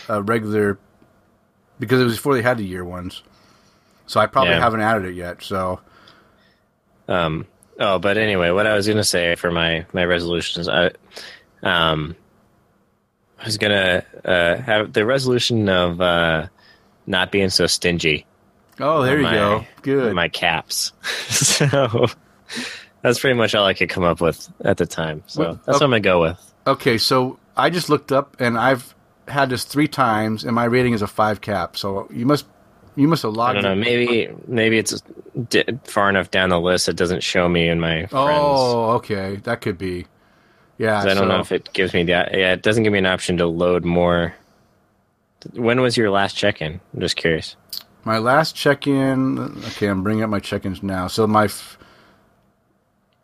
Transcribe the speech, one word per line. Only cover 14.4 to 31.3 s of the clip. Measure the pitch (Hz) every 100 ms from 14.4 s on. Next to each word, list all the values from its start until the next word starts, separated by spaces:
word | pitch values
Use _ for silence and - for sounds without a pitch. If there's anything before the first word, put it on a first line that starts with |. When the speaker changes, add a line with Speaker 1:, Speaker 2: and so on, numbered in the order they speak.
| 85 95
Speaker 2:
have | 123 107 104
the | 113 107
resolution | 135 127 123 - 113 101
of, | 92 90 85
uh, | 90 85 82 80 80 - - _ _ _ -
not | 95 92
being | 101 95
so | - 87
stingy | - 87 87 82 76 - _ _ _ _ -
Speaker 1:
Oh, | 139 160
there | 127
Speaker 2:
on | 151
Speaker 1:
you |
Speaker 2:
my, | 104 82
Speaker 1:
go. | 101 107 - -
Good. | 135 139 120 92
Speaker 2:
my | 85
caps. | - 87 80 - - - -
<laughs> | - - -
So | - - - 143 139 127 113 123 - _ _ - - - - - _
that's | 123 120
pretty | 139 123
much | 107 110
all | 98
I |
could | 92 90
come | -
up | 87 82
with | 85 - - -
at | - -
the | 85
time. | - 160 151 -
So | 151
Speaker 1:
What, | 165 - -
Speaker 2:
that's |
Speaker 1:
okay. |
Speaker 2:
what | 143
I'm | 147
gonna | 117
go | 101 90
with. | 82 87 - _ -
Speaker 1:
Okay, | 135 143 113
so | - 131 127 - _ -
I | 143
just | 175 160
looked | 147 -
up, | 135 139 -
and | 123 117
I've | 123 127 - _ _ _ -
had | 139 139
this | 127 -
three | 139 151
times, | - 123 107 110 110
and | - 117
my | 120
rating | 123 123
is | 113
a | 101
five | - 107